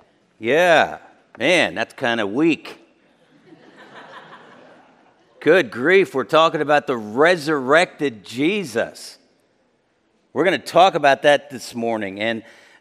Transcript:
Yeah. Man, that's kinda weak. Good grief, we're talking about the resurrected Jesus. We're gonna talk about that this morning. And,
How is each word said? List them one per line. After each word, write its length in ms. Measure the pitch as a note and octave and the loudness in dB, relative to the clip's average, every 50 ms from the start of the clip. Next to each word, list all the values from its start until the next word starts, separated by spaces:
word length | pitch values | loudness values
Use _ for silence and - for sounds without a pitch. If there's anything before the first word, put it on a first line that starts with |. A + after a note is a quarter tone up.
| _ _ _ _ _ _ _ - | _ _ _ _ _ _ _ -8
Yeah. 580 | A2 A#2 C#3 D#3+ F3+ F3 E3 C#3 G2+ D#2+ D2+ - - - _ _ _ _ _ | -4 -2 0 2 2 4 4 2 2 0 -4 -14 -18 -20 _ _ _ _ _
Man, 380 | - A#2 D#3 F#3 D#3+ B2 F2 D#2+ | -4 0 0 2 2 0 0 -2
that's 180 | G#2 A#2 - - | -6 -8 -8 -8
kinda 320 | - C3+ A#2+ A#2 A#2 G#2 | -6 -4 -4 -2 -2 -4
weak. 580 | G2 G#2 C3+ D#3+ E3+ C#3 - - - - _ _ _ _ _ _ _ _ _ _ _ _ _ _ - - _ _ - _ - - - - - - - - - - - - - - - - - - - - _ _ _ _ _ _ _ _ _ _ _ _ - | -4 -2 0 0 0 0 -2 -6 -18 -20 _ _ _ _ _ _ _ _ _ _ _ _ _ _ -20 -20 _ _ -20 _ -20 -20 -20 -20 -20 -20 -20 -20 -20 -20 -20 -20 -20 -20 -20 -20 -20 -20 -20 -20 _ _ _ _ _ _ _ _ _ _ _ _ -4
Good 300 | - - E3+ F#3+ D#3+ A2+ | 0 2 2 2 2 -2
grief, 460 | - A2 B2+ E3 F#3 G3 F3+ - - | -6 -4 0 2 2 2 2 0 -2
we're 80 | C3 A#2+ | -6 -4
talking 380 | - D#3+ D#3 D#3+ E3 D#3 D#3 | 0 2 2 2 2 0 -2
about 260 | D3 C3+ D3+ D3 - | -2 0 0 0 0
the 100 | - C3 | -2 -6
resurrected 1300 | A#2 G#2+ G#2 G#2+ B2+ D3+ F3 F#3 E3+ C#3 D#3 D#3 C#3 B2+ B2+ D3 E3 F3+ F3+ - - D3+ C#3 A2+ G#2 F2+ | -6 -6 -6 0 2 2 2 2 0 -2 -4 -4 -2 0 2 2 2 2 0 -4 -6 -6 -6 -6 -8 -18
Jesus. 960 | - A2+ A#2+ D3 E3+ G#3+ G#3 F#3 B2+ G#2+ A#2 F#2 D#2 - - - - - _ _ _ _ _ _ _ _ _ _ _ _ _ _ _ _ _ _ _ _ _ _ _ - | -12 -6 -2 -2 -2 -2 -4 -6 -6 -4 -4 -4 -4 -8 -18 -20 -20 -20 _ _ _ _ _ _ _ _ _ _ _ _ _ _ _ _ _ _ _ _ _ _ _ -4
We're 100 | B2 E3 | -2 0
gonna 140 | F#3+ - | 0 0
talk 380 | B2+ - - - E3+ F3+ F#3+ F3+ | -2 -4 0 4 4 4 4 4
about 260 | D#3+ C#3+ C#3 C3+ - | 2 2 2 2 4
that 300 | - D3 C#3+ C3+ - - | 4 2 2 2 0 -8
this 240 | C3 A#2 - - - | -16 -14 -14 -12 -8
morning. 440 | A#2+ A#2 A#2 A#2 G#2+ G#2 F#2+ F#2+ G2+ | -6 -4 -4 -4 -4 -6 -8 -6 -4
And, 220 | G#2+ A2+ A2+ A2 - - - _ _ _ _ - | -4 -4 -4 -6 -10 -16 -20 _ _ _ _ -8